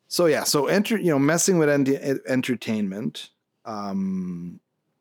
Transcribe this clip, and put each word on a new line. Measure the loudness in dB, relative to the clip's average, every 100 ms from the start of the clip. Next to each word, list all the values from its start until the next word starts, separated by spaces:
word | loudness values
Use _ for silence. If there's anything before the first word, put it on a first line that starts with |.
| -8
so | 2 2
yeah, | 2
so | 2 0 2
enter-, | 2 2 0
you | 2
know, | 4
messing | 4 2 2 4
with | 4
ent-, | 4 2 0 -2 -4 -2
entertainment. | -2 -2 -4 -2 -2 -2 -4 -8 -10 -16 _ _ _ -12
Um, | -8 -6 -4 -2 -4 -6 -8 -10 -14 _ _ _ _